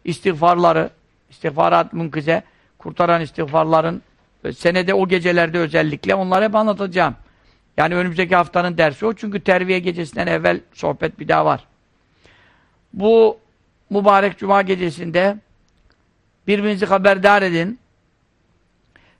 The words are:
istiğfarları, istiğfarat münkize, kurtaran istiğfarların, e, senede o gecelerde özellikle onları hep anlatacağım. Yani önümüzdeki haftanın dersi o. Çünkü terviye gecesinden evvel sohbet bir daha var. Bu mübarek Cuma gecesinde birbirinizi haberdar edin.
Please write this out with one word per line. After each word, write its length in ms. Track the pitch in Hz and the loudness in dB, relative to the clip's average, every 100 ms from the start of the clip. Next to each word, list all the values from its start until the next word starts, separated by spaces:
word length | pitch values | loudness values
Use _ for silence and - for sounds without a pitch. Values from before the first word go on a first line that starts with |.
istiğfarları, 840 | - 160 196 160 170 175 175 160 160 - _ _ _ | -10 -4 -4 0 2 4 4 2 -2 -8 _ _ _
istiğfarat 600 | _ 165 147 170 170 165 | _ -6 -2 2 2 0
münkize, 500 | 165 165 156 143 165 - _ _ _ | -4 -8 -4 -2 -2 -4 _ _ _
kurtaran 420 | 170 156 175 170 | -10 -2 0 0
istiğfarların, 840 | 160 - 156 156 160 160 160 175 - _ _ _ | -2 -8 -4 -2 2 2 0 -4 -12 _ _ _
e, 80 | - | -12
senede 420 | - 175 180 180 | -4 -2 0 0
o 140 | 196 190 | 0 0
gecelerde 500 | 185 175 175 170 170 | 0 0 0 0 -2
özellikle 560 | 165 160 156 143 - | -2 0 -2 -4 -2
onları 300 | 196 185 185 | -2 0 0
hep 100 | 214 | 0
anlatacağım. 600 | 214 220 202 196 180 160 117 - _ _ _ _ - | 0 0 -2 -4 -2 -2 -4 -16 _ _ _ _ -2
Yani 180 | 156 | -2
önümüzdeki 420 | 175 180 165 180 180 | 0 -2 -4 0 0
haftanın 420 | 170 180 175 170 | 0 -2 -2 0
dersi 280 | 160 135 214 | 0 0 -4
o. 80 | |
Çünkü 260 | 214 220 196 | -4 -6 -4
terviye 380 | - 180 185 185 | 0 0 0 -2
gecesinden 480 | 175 170 165 - 175 | -4 -6 -8 -8 -4
evvel 340 | 165 170 - - | -2 0 -2 -6
sohbet 460 | - - 147 - - | -8 -6 -4 -6 -6
bir 100 | 156 | -2
daha 160 | 160 | 0
var. 200 | 156 135 - _ _ _ _ _ _ _ _ _ _ _ _ | 0 -2 -6 _ _ _ _ _ _ _ _ _ _ _ _
Bu 460 | - 202 226 220 - _ _ _ _ - | -2 2 4 4 0 _ _ _ _ -6
mübarek 480 | 202 202 196 196 - | 0 4 4 2 -2
Cuma 240 | 196 196 | 0 2
gecesinde 720 | 190 185 180 156 175 160 190 208 - _ _ _ _ _ _ _ _ _ - | 2 -2 -4 -6 -4 0 0 -2 -10 _ _ _ _ _ _ _ _ _ -2
birbirinizi 400 | 202 208 202 202 | 0 0 -2 0
haberdar 560 | 196 196 196 196 202 | 2 4 4 4 4
edin. 360 | 196 170 175 240 _ _ _ _ _ _ _ _ _ _ _ _ _ | 2 0 -4 -8 _ _ _ _ _ _ _ _ _ _ _ _ _